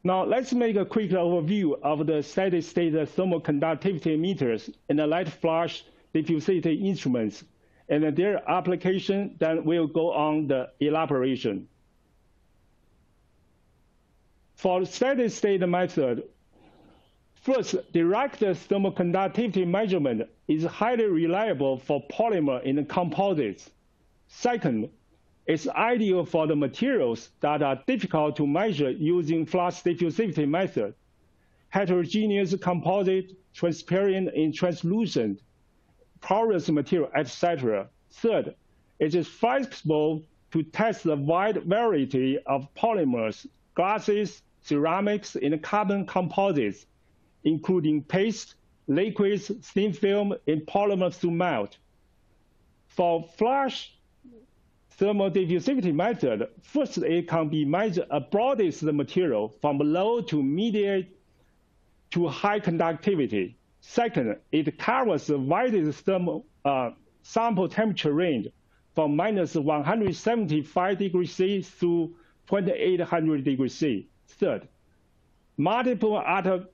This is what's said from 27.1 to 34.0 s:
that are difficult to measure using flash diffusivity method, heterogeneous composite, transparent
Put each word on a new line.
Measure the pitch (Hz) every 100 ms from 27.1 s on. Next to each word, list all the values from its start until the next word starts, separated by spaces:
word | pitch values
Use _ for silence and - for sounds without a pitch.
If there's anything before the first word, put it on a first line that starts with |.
| 113 - _
that | 147 147
are | 143 135 -
difficult | 254 185 160 151 143
to | 143
measure | 156 220 151 139
using | 120 151 180 156 165 160
flash | 180 175 175
diffusivity | 180 170 175 - 226 156 143
method, | 165 190 - 104 - _ _ _ _ _ _ _
heterogeneous | 190 190 180 170 208 214 202 185 185
composite, | 180 175 160 196 190 190 185 - _
transparent | - 170 160 - 180